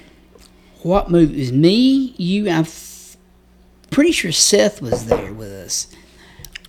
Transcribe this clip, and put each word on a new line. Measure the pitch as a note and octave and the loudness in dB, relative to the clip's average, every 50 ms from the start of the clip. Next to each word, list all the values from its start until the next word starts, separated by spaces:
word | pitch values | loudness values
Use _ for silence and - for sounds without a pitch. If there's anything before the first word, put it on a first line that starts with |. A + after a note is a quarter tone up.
| - - _ _ _ _ _ - - - _ _ _ _ _ - | -12 -20 _ _ _ _ _ -20 -20 -20 _ _ _ _ _ -10
what | - E3 F#3 G3+ G3+ G3 | -4 -2 0 0 0 2
movie? | E3+ E3+ E3 C#3+ - | 4 4 4 4 2
It | C#3+ | -4
was | C3 B2 | -4 -2
me, | B2 C#3 D#3+ F3 G3+ A#3 B3+ C4 C4+ C4+ C4 B3 - | 0 4 4 4 4 4 4 4 2 2 -2 -4 -6
you, | - F3+ F3 F#3+ G#3 G#3 G3 | -6 -4 -2 -2 -2 -2 0
I'm | E3 D#3+ | 0 0
f-, | D#3+ - - - - - - - - - - _ _ _ _ _ _ _ _ _ _ _ _ _ _ - | -2 -4 -6 -18 -20 -20 -20 -20 -20 -20 -20 _ _ _ _ _ _ _ _ _ _ _ _ _ _ -4
pretty | D#3 E3 G3 F4 | 0 2 2 2
sure | - - - E3+ | 2 0 -4 -2
Seth | D3+ - - - G#3 G3+ G#3+ G3+ - - | -2 0 2 2 4 4 2 2 0 -4
was | C#3 A#2 - A2+ A2+ | -6 -4 -4 -4 -2
there | A2+ B2 A2 G2 F#2+ | -2 -2 -2 -2 -8
with | G#2 A2 A2 G2 | -14 -14 -14 -14
us. | G2 F#2+ F2 - - - - - - - - - - - - - - - - - - - - | -16 -16 -12 -8 -8 -8 -8 -10 -16 -20 -20 -20 -20 -20 -20 -20 -20 -20 -20 -20 -20 -20 -20